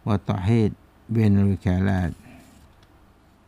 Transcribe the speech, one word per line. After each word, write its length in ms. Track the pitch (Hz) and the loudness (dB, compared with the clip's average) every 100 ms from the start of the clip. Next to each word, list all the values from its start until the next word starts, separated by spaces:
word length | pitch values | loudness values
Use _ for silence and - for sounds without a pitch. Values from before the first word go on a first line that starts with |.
wa 160 | 113 101 | -4 -4
tauhid 560 | - 104 92 117 104 - _ _ - | -2 -4 0 0 0 -4 _ _ -6
bainal 440 | 110 107 101 98 | 0 2 4 2
wikalat. 600 | 92 95 90 98 95 85 - - - - - - _ _ _ _ _ _ _ | 0 -2 0 0 -2 -4 -8 -20 -20 -20 -20 -20 _ _ _ _ _ _ _